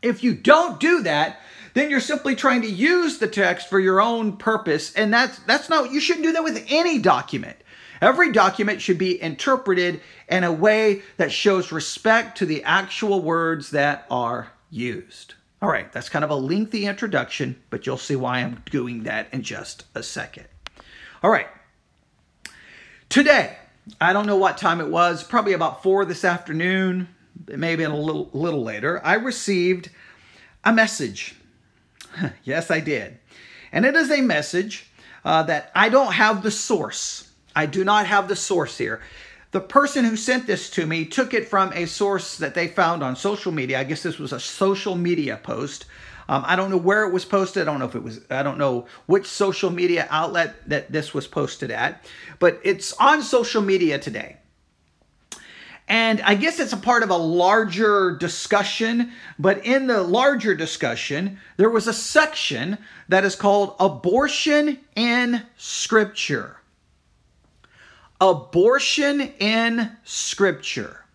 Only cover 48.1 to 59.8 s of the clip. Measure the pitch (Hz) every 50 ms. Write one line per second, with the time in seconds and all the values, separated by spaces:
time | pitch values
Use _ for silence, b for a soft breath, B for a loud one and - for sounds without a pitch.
48.1 | 110 113 - _ - 131 143 143 135 147 143 139 127 120 120 B B B B B
49.1 | 170 202 196 - - - 202 196 185 - - 185 170 175 175 175 175 165 143 -
50.1 | 147 156 165 170 - 175 165 156 - - - - 147 143 - - 131 156 147 147
51.1 | - 143 135 - - - 143 135 - - - 117 113 113 117 147 175 - B B
52.1 | B B B B B B 175 175 - - - 190 196 175 - - - - 214 269
53.1 | 302 302 240 - - 247 233 226 - 226 202 196 190 185 175 160 143 139 - 147
54.1 | 110 107 - - - _ _ _ _ _ _ _ _ _ _ _ _ _ _ _
55.1 | _ _ _ _ B B B B B B B B B B B - 208 226 226 226
56.1 | 220 214 - 190 208 196 254 330 330 - 294 226 - 190 - 233 247 233 226 202
57.1 | 185 175 165 160 165 175 175 185 208 226 226 202 170 185 226 214 208 202 190 185
58.1 | 165 135 165 170 - - - - 214 202 196 196 - - 226 226 233 233 240 240
59.1 | B B B B B B 147 190 196 202 - 226 254 269